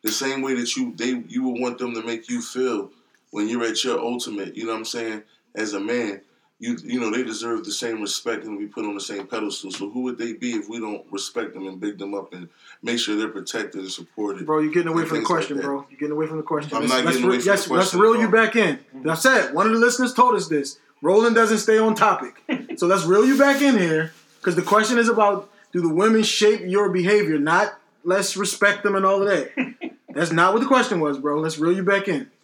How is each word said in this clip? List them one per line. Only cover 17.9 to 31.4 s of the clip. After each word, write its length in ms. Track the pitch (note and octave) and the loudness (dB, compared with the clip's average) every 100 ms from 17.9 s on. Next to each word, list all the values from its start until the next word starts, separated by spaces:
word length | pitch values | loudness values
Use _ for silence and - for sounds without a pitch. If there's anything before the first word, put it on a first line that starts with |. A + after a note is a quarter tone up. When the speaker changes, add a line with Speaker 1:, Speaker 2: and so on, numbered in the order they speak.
Speaker 1:
question 100 | F3+ | 4
Speaker 2:
reel 140 | A3 | 4
Speaker 1:
at 60 | A3+ | 6
Speaker 2:
you 60 | A3 | 4
Speaker 1:
all. 60 | |
Speaker 2:
back 240 | A3 A3 A3+ | 4 4 2
in. 220 | F#3+ C#3 - - C3 | 2 0 -8 -8 -4
I 40 | |
said, 380 | D#3+ B3+ B3+ - | 2 4 4 2
one 140 | D3 G#3 | 0 2
of 60 | |
the 60 | A3+ | 4
listeners 360 | A#3+ A#3+ B3 | 4 2 -2
told 220 | - G#3 G3+ | 4 4 4
us 100 | E3 | 0
this. 300 | D3+ C#3 - _ _ | -2 -2 -10 _ _
Roland 320 | D3 G3 A#3 | 4 4 6
doesn't 240 | A3+ A3+ A3 | 6 4 4
stay 180 | A3 A3 | 4 4
on 160 | A3 G#3+ | 4 4
topic. 380 | A3+ F#3 - - - | 2 2 -4 -14 -8
Speaker 1:
<laughs> 280 | C4 - - | -6 -6 -2
Speaker 2:
So 80 | F3 | 2
let's 180 | F#3+ | 2
reel 200 | E3 G3 B3 | 4 4 6
you 100 | C#4 | 6
back 220 | C#4 C#4 | 6 6
in 140 | C#4+ A#3 | 4 4
here, 340 | F3 D#3 D#3+ - _ _ | 4 0 -2 -8 _ _
'cause 120 | - F3 | -2 -2
the 60 | |
question 340 | E3+ G#3 G#3+ A#3+ | 2 2 4 2
is 100 | A#3 | 2
about, 420 | A3 G#3 G3 - _ _ | 4 4 2 -6 _ _
do 80 | F3+ | 0
the 80 | E3+ | 0
women 340 | D#3 G#3+ A3 | 4 4 4
shape 400 | G#3+ - G#3 G#3+ | 2 4 4 4
your 240 | F3+ F#3+ G3+ | 0 0 2
behavior? 500 | F3+ F3 G#3 E3+ D#3 | 2 4 2 2 0
Not, 360 | D3 F3 G#3 - _ _ | 2 2 2 -4 _ _
let's 320 | E3+ F#3+ F#3+ F#3 | -2 0 0 -4
respect 480 | G3 - G3+ G#3 | -4 2 2 2
them 100 | G#3 | 0
and 100 | G3 | 2
all 180 | F#3+ G3 | 2 2
of 60 | G3 | 2
that. 220 | F3+ C3+ - B3+ - F4 - | 0 -2 -6 -8 -8 -14 -14
Speaker 1:
<laughs> 140 | _ | _
Speaker 2:
That's 180 | C#3+ E3 | -4 0
not 200 | E3 F3+ | 4 4
what 60 | G#3+ | 4
the 60 | C4 | 4
question 320 | C4+ A3+ F#3 | 2 2 0
was, 180 | D3+ C#3 | 0 -2
bro. 220 | C#3+ D3 | -2 -2